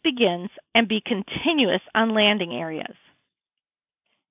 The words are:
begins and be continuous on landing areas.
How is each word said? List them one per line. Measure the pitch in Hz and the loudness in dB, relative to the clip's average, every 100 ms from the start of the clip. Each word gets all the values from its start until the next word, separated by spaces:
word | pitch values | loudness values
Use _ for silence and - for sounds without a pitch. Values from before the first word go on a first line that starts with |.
begins | 330 254 214 175 180 - - | -2 2 2 2 -6 -12 -2
and | 226 226 | 0 2
be | 220 - | 0 -2
continuous | 202 - - 302 320 220 180 - | -4 -4 -4 0 2 2 0 -2
on | 220 226 220 | 0 2 4
landing | 208 208 170 | 2 2 -2
areas. | 165 165 156 - - _ _ _ _ _ _ _ _ _ _ _ _ _ | -6 -6 -8 -10 -14 _ _ _ _ _ _ _ _ _ _ _ _ _